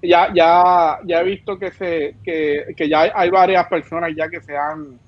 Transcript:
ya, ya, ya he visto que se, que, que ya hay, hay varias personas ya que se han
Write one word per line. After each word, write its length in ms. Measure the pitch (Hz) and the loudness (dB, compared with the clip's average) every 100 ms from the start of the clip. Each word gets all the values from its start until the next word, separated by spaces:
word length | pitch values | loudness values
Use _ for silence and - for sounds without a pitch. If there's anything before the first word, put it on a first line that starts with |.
ya, 300 | - 170 190 | 4 2 4
ya, 640 | 190 165 175 180 180 165 147 | 2 4 6 4 4 2 -2
ya 160 | 185 170 | -4 -2
he 40 | 180 | -2
visto 340 | 196 - 190 | -4 -8 -10
que 120 | 185 | -10
se, 440 | - 185 165 143 - | -8 -6 -4 -6 -8
que, 500 | - 160 151 147 - - | -8 -4 -2 -4 -6 -6
que 120 | 156 | -2
ya 140 | 156 | 2
hay, 80 | 170 | 2
hay 160 | 220 175 | 2 2
varias 380 | 190 185 185 170 | 4 4 2 0
personas 440 | 175 - 165 170 156 | -4 -6 -8 -6 -4
ya 140 | 160 | -6
que 120 | 170 | -8
se 140 | - 143 | -10 -6
han 400 | 147 156 147 123 | -6 -6 -14 -20